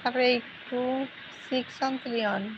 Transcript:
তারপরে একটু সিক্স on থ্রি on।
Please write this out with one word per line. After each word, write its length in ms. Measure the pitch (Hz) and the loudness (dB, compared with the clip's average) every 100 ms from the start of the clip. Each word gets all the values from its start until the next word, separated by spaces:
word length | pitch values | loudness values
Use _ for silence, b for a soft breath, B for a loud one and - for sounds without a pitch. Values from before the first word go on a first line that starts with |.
তারপরে 240 | 247 254 247 247 | 0 4 6 6
একটু 440 | - - - 247 254 262 269 - - - | 2 -14 -4 -2 0 0 -2 -6 -16 -16
সিক্স 340 | - 254 240 - | -2 -2 -2 -2
on 120 | 269 262 | -2 -2
থ্রি 220 | 262 233 214 | -2 0 2
on। 180 | 196 196 | 2 -2